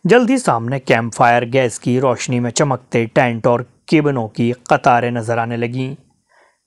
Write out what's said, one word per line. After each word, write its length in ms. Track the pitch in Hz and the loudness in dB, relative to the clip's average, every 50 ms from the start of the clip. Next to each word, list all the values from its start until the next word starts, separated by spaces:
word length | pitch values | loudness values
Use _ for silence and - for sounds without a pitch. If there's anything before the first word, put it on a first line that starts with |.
| - | 0
जल्द 240 | 175 214 247 254 220 | 2 2 4 4 2
ही 80 | 269 262 | 0 0
सामने 400 | - - 135 113 113 120 139 139 | 0 0 -2 0 -2 -4 -6 -4
कैंपफायर 680 | - - 135 117 117 117 - - 131 120 120 120 123 | 0 0 2 2 0 -2 0 2 4 4 4 4 2
गैस 340 | 120 117 135 131 117 - - | 0 0 0 0 0 -2 -6
की 200 | - 139 120 127 | -4 -2 -2 0
रोशनी 420 | 139 135 120 - - - 127 123 | 0 0 -2 -2 -4 -4 -4 -4
में 100 | 120 120 | -4 -2
चमकते 560 | 113 - 165 143 131 120 - _ - 123 117 | 0 0 0 0 0 -4 -4 _ -2 -2 -2
टेंट 400 | 113 - 160 131 120 117 113 110 | 0 0 2 2 2 0 0 0
और 200 | 127 120 117 120 - _ _ _ - | 0 0 0 -2 -6 _ _ _ 0
केबिनों 400 | 170 156 147 147 139 131 113 107 | 0 2 2 2 -2 -4 -4 -6
की 260 | - - 117 117 120 - - - | -4 -4 -2 -2 -2 -4 -2 0
कतारें 400 | 156 139 - 139 123 120 120 120 | 0 2 2 4 2 2 2 0
नजर 280 | 120 120 110 113 120 117 | -4 -4 -4 -4 -4 -4
आने 180 | 117 117 120 | -4 -4 -4
लगीं। 400 | 117 120 117 120 127 131 131 143 - _ _ _ _ _ _ _ _ _ _ _ _ _ | -6 -6 -6 -6 -6 -8 -8 -10 -12 _ _ _ _ _ _ _ _ _ _ _ _ _